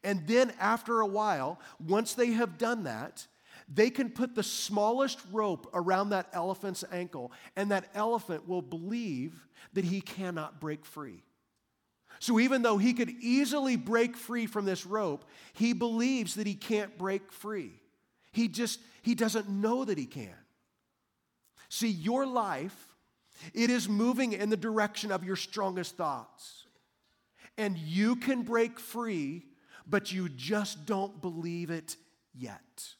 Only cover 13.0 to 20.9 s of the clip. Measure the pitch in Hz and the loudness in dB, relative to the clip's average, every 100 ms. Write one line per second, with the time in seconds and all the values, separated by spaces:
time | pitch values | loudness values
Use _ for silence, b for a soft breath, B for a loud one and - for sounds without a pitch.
13 | 233 247 233 262 277 294 269 247 - 233 | 0 -2 2 4 4 2 2 0 2 4
14 | 240 240 - 240 220 214 202 180 180 208 | 4 0 -6 -4 -2 -2 -2 -2 -2 -2
15 | 196 147 - B B - 233 240 233 226 | -2 -2 -8 B B 0 2 4 2 2
16 | 247 262 214 - 208 190 - 214 202 170 | 2 2 -2 -2 -4 -4 0 0 0 -6
17 | 190 196 196 - 202 214 123 - _ _ | -2 -2 -4 -14 -8 -6 -8 -14 _ _
18 | _ b b - 233 156 233 - B B | _ b b 0 0 2 -2 -4 B B
19 | - 240 226 220 202 196 214 247 262 175 | -2 2 2 0 -2 0 2 0 0 -2
20 | 127 147 104 87 _ _ _ _ _ | -4 -8 -12 -16 _ _ _ _ _